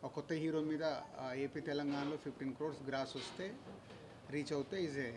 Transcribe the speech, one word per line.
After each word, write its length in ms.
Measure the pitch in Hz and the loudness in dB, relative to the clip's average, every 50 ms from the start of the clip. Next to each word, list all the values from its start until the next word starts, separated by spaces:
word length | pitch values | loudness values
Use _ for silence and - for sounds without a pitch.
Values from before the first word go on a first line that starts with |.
| - | -6
ఒక 80 | 131 | -4
కొత్త 220 | - 156 143 - 170 | -4 -4 0 0 2
హీరో 280 | 156 156 160 156 156 | 4 4 4 6 6
మీద, 220 | 151 156 156 147 160 | 4 4 4 4 4
ఆ, 500 | 156 143 127 - - - - 131 131 127 | 4 2 2 -2 -6 -8 -4 -4 -2 0
ఏపీ 260 | 131 139 139 - 156 | 0 0 0 0 -2
తెలంగాణలో 580 | 139 151 143 143 147 143 143 143 143 147 156 147 | 0 2 2 2 4 4 2 2 2 2 0 -2
ఫిఫ్టీన్ 380 | - 147 127 - 135 135 127 | -2 -4 -4 -2 -2 -4 -2
క్రోర్స్ 280 | - 147 156 143 127 139 | 0 0 0 0 -2 -4
గ్రాస్ 320 | 135 135 135 135 131 - | 0 0 0 0 0 -2
వస్తే, 420 | 135 120 - - - 185 196 226 269 - - - - - - - - - - - - - - | -4 -6 -6 -4 -4 -4 -4 -4 -8 -10 -12 -12 -12 -12 -14 -14 -14 -14 -14 -16 -16 -8 -2
రీచ్ 240 | 135 147 147 143 156 | 0 0 2 2 2
అవుతే 240 | 143 139 - - 190 180 | 0 2 0 0 0 0
is 100 | 156 139 | 0 2
a 180 | 139 135 117 117 | 0 0 0 -2